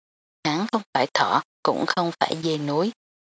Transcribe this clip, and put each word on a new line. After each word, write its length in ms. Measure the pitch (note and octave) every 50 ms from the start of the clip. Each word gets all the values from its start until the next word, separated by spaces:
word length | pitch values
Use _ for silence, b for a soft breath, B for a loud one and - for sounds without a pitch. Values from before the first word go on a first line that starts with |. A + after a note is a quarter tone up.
| _ _ _ _ _ _ _ _ -
Hắn 220 | D#3 D3+ E3+ G#3 A#3 -
không 100 | G#3+ G3+ _ -
phải 120 | C3+ C3 - -
thỏ, 280 | - C#3 - G2 C#3+ - _ _ _ -
cũng 220 | - A#2 C#2 -
không 260 | - - F#3 F3 E3+ E3 -
phải 160 | - - - D#3+ D#3+
dê 160 | E3 D#3 D3+
núi, 340 | D3 D3 C#3+ D#3 F3+ A3+ A3+ _ _ _ _ _ _ _